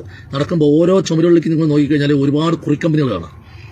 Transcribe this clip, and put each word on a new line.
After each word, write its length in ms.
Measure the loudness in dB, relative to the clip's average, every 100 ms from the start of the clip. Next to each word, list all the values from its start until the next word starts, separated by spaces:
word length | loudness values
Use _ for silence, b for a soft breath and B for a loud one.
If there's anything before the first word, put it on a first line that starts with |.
| -12 B B
നടക്കുമ്പോൾ 480 | -8 -4 0 2 4
ഓരോ 180 | 4 2
ചുമരുകളിലേക്ക് 520 | 0 0 2 2 2
നിങ്ങൾ 160 | 0 0
നോക്കിക്കഴിഞ്ഞാൽ 460 | 0 0 0 0
ഒരുപാട് 420 | 0 0 0 -2 -2
കുറിക്കമ്പനികൾ 560 | -4 -2 -2 0 -2
കാണാം. 320 | -4 -10 -18 -20 B B